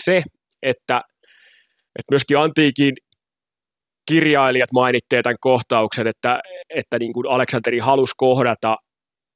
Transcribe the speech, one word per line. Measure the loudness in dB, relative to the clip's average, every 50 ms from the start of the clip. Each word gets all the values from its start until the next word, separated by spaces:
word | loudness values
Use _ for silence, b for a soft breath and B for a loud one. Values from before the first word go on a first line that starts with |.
| -2
se, | 0 0 0 -2 -4 -10 _ _ _ _ _
että, | -4 -4 -4 -4 _ -4 -4 -4 -4 _ _ _ b b b b b b b b b b b b b b -18 -16
että | -4 -2
myöskin | -2 0 0 0 0 0
antiikin | 0 0 0 0 0 2 2 2 0 0 0 -4 -10 _ _ _ _ _ _ _ _ _ _ _ _ _ _ _ _ _ _ _ _ 0
kirjailijat | 0 2 2 4 2 2 2 2 2 0 0 0 2
mainitsee | 2 2 2 0 -2 -2 0 -2 0 0
tämän | 0 -2 -2
kohtauksen, | 0 0 0 0 0 0 0 0 0 -2 -2 -4 -4 -4
että, | -4 _ -2 -2 -2 -2 -4 -10 -16 -18 -16 -12 -10
että | -10 -8 -6 -4 -4
niin | -4 -4 -6
kuin | -6 -4 -2
Aleksanteri | 0 0 0 -2 -4 -4 -4 -2 -4 -2
halusi | 0 2 2 2 2 -2 -2 0
kohdata | 2 2 2 2 2 0 -2 -2 -2 -2 -4 -4 _ _ _ _ _ _ _ _ _ _ _